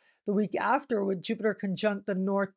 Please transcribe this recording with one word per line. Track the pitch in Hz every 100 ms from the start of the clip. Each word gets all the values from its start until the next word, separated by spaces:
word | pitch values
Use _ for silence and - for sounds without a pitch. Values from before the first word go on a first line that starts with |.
| _ _ -
the |
week | 208 196 -
after | 202 262 285 220
with | 196 190
Jupiter | - 226 214 202
conjunct | 202 180 214 202 202
the |
North | 190 190 196 196